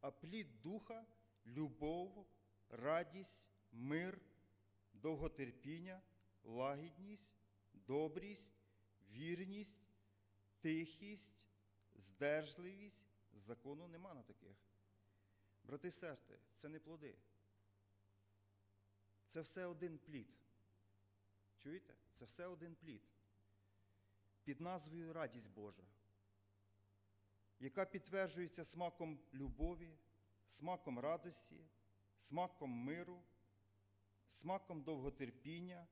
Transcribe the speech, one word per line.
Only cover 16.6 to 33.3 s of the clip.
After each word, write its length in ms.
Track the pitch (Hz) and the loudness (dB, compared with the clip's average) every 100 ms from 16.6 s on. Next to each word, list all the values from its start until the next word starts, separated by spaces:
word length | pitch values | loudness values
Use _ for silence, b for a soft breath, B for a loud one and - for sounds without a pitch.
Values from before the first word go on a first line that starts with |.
| 151 | -8
не 100 | 156 | -6
плоди. 380 | 151 165 147 - - - - - - - - - - - - - - - - - - - - - - | -8 -8 -8 -10 -16 -20 -20 -20 -20 -20 -20 -20 -20 -20 -20 -20 -20 -20 -20 -20 -20 -20 -20 -20 -8
Це 140 | 165 | -6
все 240 | 156 190 180 | -4 -2 -2
один 320 | 165 175 151 | 0 -2 -4
плід. 300 | 156 147 104 - - - - - - - - - - - - - | -6 -6 -6 -12 -20 -20 -20 -20 -20 -20 -20 -20 -20 -20 -20 -10
Чуєте? 380 | 139 175 - - - | -6 -6 -8 -18 -20
Це 120 | - 120 | -14 -12
все 220 | - 180 | -6 -6
один 280 | 175 170 160 | -4 -8 -8
плід. 260 | 160 113 - - - - - b b b b b b b b - | -8 -10 -12 -20 -20 -20 -20 b b b b b b b b -12
Під 180 | - 131 | -6 -4
назвою 520 | 170 185 151 165 165 | -2 -2 -2 -6 -4
Радість 380 | 160 151 120 104 | -2 -2 -2 -10
Божа, 320 | 98 104 95 92 - - - _ _ - - _ - - - - - - - - - | -8 -8 -8 -16 -20 -20 -20 _ _ -20 -20 _ -20 -20 -20 -20 -20 -20 -20 -20 -6
яка 260 | 135 196 190 | 0 2 4
підтверджується 800 | 190 - 190 185 160 170 175 156 | 2 2 4 4 4 -2 0 -2
смаком 540 | 170 175 - 160 147 - | 2 2 2 0 0 -6
любові, 640 | 135 135 123 160 170 170 156 - - - - - | -2 -2 4 4 4 -4 -12 -20 -20 -20 -20 -12
смаком 520 | - 160 180 - 123 | -4 0 0 2 2
радості, 680 | 147 170 175 156 - - 160 - - - - - | 4 4 0 -8 -12 -14 -16 -20 -20 -20 -20 -14
смаком 520 | - 151 180 - 139 | 0 2 2 2 0
миру, 540 | 120 127 165 175 180 175 | 2 2 0 -2 -8 -14